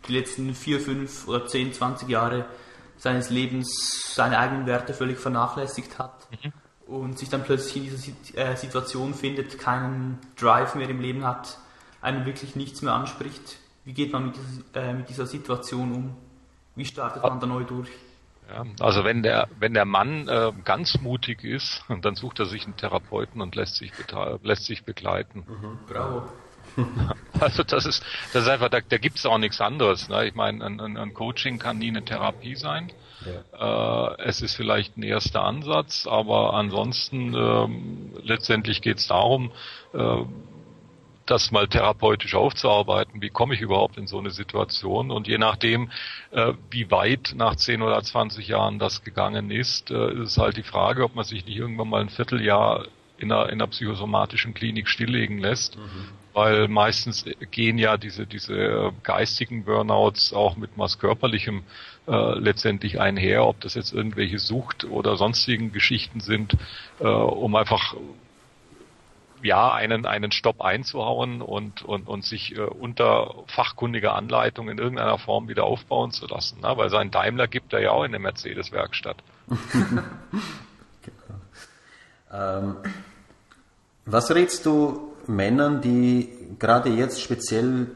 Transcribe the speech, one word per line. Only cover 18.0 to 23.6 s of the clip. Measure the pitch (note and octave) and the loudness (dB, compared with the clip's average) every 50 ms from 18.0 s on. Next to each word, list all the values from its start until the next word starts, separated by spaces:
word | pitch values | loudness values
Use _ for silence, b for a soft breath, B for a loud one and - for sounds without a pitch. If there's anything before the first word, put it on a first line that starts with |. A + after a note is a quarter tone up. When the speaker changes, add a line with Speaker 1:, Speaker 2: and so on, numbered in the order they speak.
| - - - _ _ _ _ _ - - | -20 -20 -20 _ _ _ _ _ -20 -14
Speaker 2:
Ja, | G2+ A2 B2 A#2+ G#2 - | -10 -10 -10 -10 -4 2
also | - A2 F#2+ G2+ F#2+ | 4 4 4 6 4
wenn | G#2+ A#2 A#2 | 4 2 4
der, | A2 A2 A2+ A2 A2+ - - G#2 | 4 4 4 4 2 0 -2 -2
wenn | G#2+ A2 A#2 | -2 2 4
der | G#2+ G2+ | 4 4
Mann, | G2 G2+ F#2+ G#2 C3 D#3 D#3 D3 | 6 4 4 4 2 -2 -6 -4
äh, | C3 B2 A#2 A2+ A2+ G#2+ G2+ - | 0 2 2 2 2 0 -2 0
ganz | - G2 - - - - B2+ | 0 0 0 0 0 0 0
mutig | C3+ B2 B2 B2 - - A#2 - - | 0 0 -4 -4 -4 -6 -8 -8 -6
ist, | A2+ A#2 C#3 - - - - - - | -6 -6 -4 -4 -6 -8 -8 -6 -6
<laughs> | A#2+ F2+ | -6 -2
dann | F2 G#2+ G2 | -2 -2 -2
sucht | - B2+ B2 - - | -2 -10 -10 -4 -4
er | G#2+ | -4
sich | F2+ G2 G#2 - | -4 -4 -8 -10
einen | G#2 G2 | -10 -10
Therapeuten | - - G2+ F2+ - - - G#2+ G#2 G#2+ - - A#2 | -8 -6 -2 -2 -4 -4 -4 -4 -4 -4 -6 -6 -8
und | G2 F2+ - | -8 -6 -4
lässt | G#2 | -6